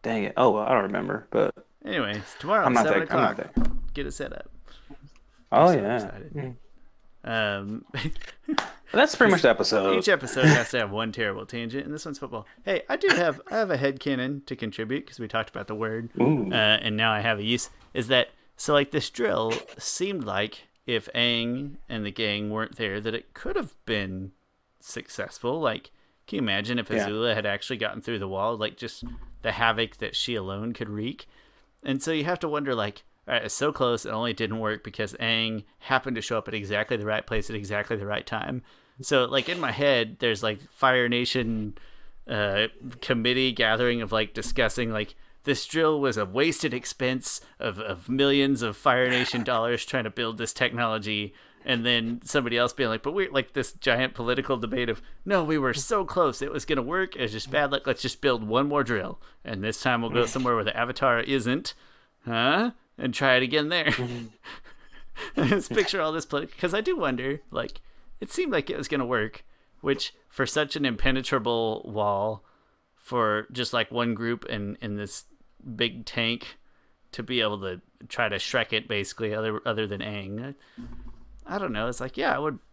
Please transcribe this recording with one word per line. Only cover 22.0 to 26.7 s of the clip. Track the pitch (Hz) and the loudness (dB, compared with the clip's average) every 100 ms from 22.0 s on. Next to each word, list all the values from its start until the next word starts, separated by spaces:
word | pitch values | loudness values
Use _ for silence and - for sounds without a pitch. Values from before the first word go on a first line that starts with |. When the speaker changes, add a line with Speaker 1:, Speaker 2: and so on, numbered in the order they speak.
| 101 | -6
Speaker 2:
the | |
gang | 98 110 104 104 | -2 -2 0 -2
weren't | 107 110 - | -4 -4 -4
there, | 107 101 | -4 -2
that | 107 | -4
it | 113 - - | -6 -10 -10
could | - 392 | -4 -2
have | 208 - - | -4 -10 -4
been | 110 95 92 95 _ _ _ _ _ | -2 -2 -6 -10 _ _ _ _ _
successful. | - - - - 98 - 120 151 | -12 -12 -10 -8 -8 -4 -4 0
Like, | 143 107 - - _ _ - | 0 -2 -8 -20 _ _ -8
can | 202 | -2
you | |
imagine | 113 98 104 | 0 0 0